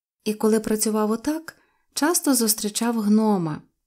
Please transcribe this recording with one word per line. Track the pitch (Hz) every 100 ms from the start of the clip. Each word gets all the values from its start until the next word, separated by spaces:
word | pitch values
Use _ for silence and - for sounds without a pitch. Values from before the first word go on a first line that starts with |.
| _ _
І | -
коли | 214 220 220
працював | 214 214 220 214 214
отак, | 226 285 311 320 - _ _ _
часто | - 294 339 302 247
зустрічав | 220 - 208 208 233 233
гнома, | 208 214 220 202 160 147 - _